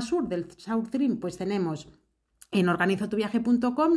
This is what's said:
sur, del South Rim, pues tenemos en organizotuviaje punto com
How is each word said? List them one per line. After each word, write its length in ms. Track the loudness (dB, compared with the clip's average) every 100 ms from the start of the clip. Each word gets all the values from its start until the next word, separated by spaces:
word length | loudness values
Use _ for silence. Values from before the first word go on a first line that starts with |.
sur, 260 | 2 -2 -2
del 180 | -4 -6 -12
South 320 | -6 -4 -2
Rim, 240 | 0 0 0
pues 180 | -4 -6
tenemos 500 | -4 -2 -2 -4 -10 -20 _ _ _ _ -2
en 140 | 2 2
organizotuviaje 720 | 4 2 0 -2 -2 0 0
punto 340 | 2 2 2
com 200 | 2 2